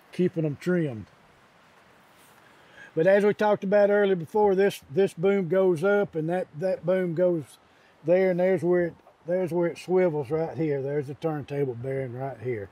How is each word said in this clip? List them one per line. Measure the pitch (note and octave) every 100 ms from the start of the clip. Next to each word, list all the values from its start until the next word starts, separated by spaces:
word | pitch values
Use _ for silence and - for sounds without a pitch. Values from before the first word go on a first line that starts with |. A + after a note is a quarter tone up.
| _
keeping | - F3+ E3 D#3
'em | C#3
trimmed. | F3+ F3+ D3+ A2 F#2 _ _ _ _ _ _ _ _ _ _ _ - _ - _ _ - - D#3+
But | F3
as | G3+
we | G#3
talked | G3+ G#3+ G#3
about | F#3+ G#3 G3+
earlier | G#3 G3+ F#3
before, | D#3 A3 G#3 F#3+
this, | G3 - -
this | C#3+ G3
boom | - F#3+ G3+ E3+
goes | F#3 F#3+ E3+
up, | G3 G3+ G3+ E3
and | D#3
that, | F3+ F3 D3
that | F#3 F#3 E3
boom | F#3+ F3+
goes | D#3+ F3+ E3+ C3 - _ _ _ _
there, | D3 F3+ F#3+
and | F3
there's | F#3 F#3
where | E3 F3+ E3+
it, | - - _ D#3+
there's | F3+ F3+
where | E3+ E3+
it | -
swivels | - F#3 F3+ D3+ B2
right | D#3+ D#3+ A#2+
here. | D#3+ C#3
There's | C3+ D3 C3+
the |
turntable | C#3+ D#3+ D3+ B2 C#3+ C#3 A#2
bearing | C3 C3+ C3
right | B2 C3+ A2+
here, | A#2+ A2+ G2